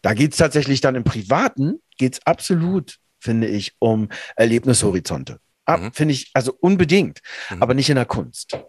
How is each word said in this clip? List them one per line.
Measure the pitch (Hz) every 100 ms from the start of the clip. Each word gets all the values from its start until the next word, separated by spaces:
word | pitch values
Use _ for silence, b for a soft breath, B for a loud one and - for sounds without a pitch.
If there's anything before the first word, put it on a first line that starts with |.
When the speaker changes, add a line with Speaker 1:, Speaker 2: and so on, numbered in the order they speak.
Speaker 1:
Da | 110
geht's | 110 147 -
tatsächlich | 160 151 131 135
dann | 139
im | 127
Privaten, | 110 113 95 147 269 - 143 311 _ -
geht's | 131 - -
absolut, | 170 - 175 170 190 135 - _ _
finde | - 113 110
ich, | 104 98 _
um | 113 110 107 B B -
Erlebnishorizonte. | 117 117 135 117 - 90 - 76 - - _ _ -
Ab, | 170
Speaker 2:
Mhm. | 101
Speaker 1:
finde | - 151
ich, | 131 -
also | 135 123 -
unbedingt, | 175 196 165 190 127 - B B B
Speaker 2:
Mhm. | 90
Speaker 1:
aber | 104
nicht | 131 139
in | 135
der |
Kunst. | 117 120 120 - - -